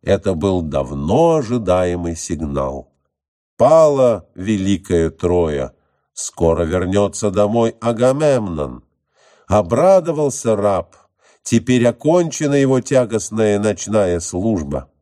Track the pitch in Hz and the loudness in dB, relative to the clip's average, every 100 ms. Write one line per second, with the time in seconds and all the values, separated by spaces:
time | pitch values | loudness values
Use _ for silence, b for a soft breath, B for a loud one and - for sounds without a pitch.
0 | - 98 101 85 98 92 80 71 65 69 | 0 0 0 -2 0 0 -2 -4 -4 -6
1 | 73 123 165 160 113 123 110 107 90 87 | 0 2 4 2 0 -4 0 0 0 -4
2 | 85 82 - 82 78 69 67 60 - _ | -6 -8 -8 -6 -4 -4 -6 -8 -16 _
3 | _ _ _ _ _ _ - 160 156 139 | _ _ _ _ _ _ 4 6 6 4
4 | 127 104 _ - 95 107 95 95 - 87 | 2 2 _ -10 -4 -2 0 -2 0 0
5 | 82 - 87 90 80 71 64 _ _ _ | 0 -2 -2 0 0 -4 -8 _ _ _
6 | _ - - - 85 82 80 90 92 101 | _ -14 -14 -2 0 0 -2 -2 -2 0
7 | 101 - 107 95 104 117 113 - 113 113 | -2 -2 -4 0 0 0 -2 -2 -6 0
8 | 127 135 156 131 101 80 69 62 _ _ | 0 2 0 0 -2 -6 -8 -10 _ _
9 | _ b b b b 101 87 117 180 190 | _ b b b b 0 0 2 4 4
10 | 170 156 147 - 117 104 101 95 - _ | 2 -2 -2 -2 -2 0 0 -2 -6 _
11 | _ _ b b - 117 123 123 120 117 | _ _ b b -2 -2 2 2 2 0
12 | 147 180 165 - 151 143 135 131 123 131 | 0 2 0 -2 0 2 2 0 2 0
13 | 117 110 - 110 107 101 104 95 - 107 | 0 -4 -4 -2 0 2 0 -4 -2 0
14 | 95 87 - 87 107 101 73 71 - _ | 0 -2 -4 -4 -2 -2 -4 -10 -10 _